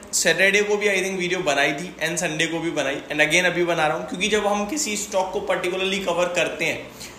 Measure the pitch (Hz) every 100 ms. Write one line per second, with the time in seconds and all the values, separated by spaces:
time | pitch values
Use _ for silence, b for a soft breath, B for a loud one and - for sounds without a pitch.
0 | - - 180 165 190 202 208 208 208 190
1 | 190 190 180 185 147 139 147 156 180 -
2 | 160 170 170 156 165 165 165 151 135 143
3 | - 147 151 170 180 170 175 160 151 160
4 | - 180 208 208 202 208 208 302 214 208
5 | - 190 190 208 185 175 180 185 190 196
6 | 180 175 180 170 151 - 160 - - B
7 | B